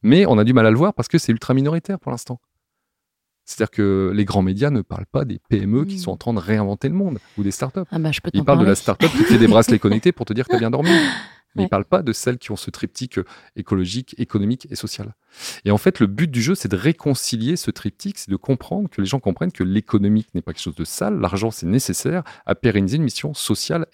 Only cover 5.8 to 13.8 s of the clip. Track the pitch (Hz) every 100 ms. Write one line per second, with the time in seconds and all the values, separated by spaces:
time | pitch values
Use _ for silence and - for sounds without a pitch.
5.8 | 156 - 90 90 - 110 87 107 101 101
6.8 | 135 180 190 120 _ - 98 - 131 190
7.8 | 180 160 156 151 - 196 143 139 190 196
8.8 | - 101 160 262 339 226 226 214 226 220
9.8 | 208 147 180 - - 110 127 - 113 135
10.8 | 160 339 - - - - _ - 92 98
11.8 | 104 185 151 110 - 123 - 104 - -
12.8 | - - 127 - 90 - _ - 98 98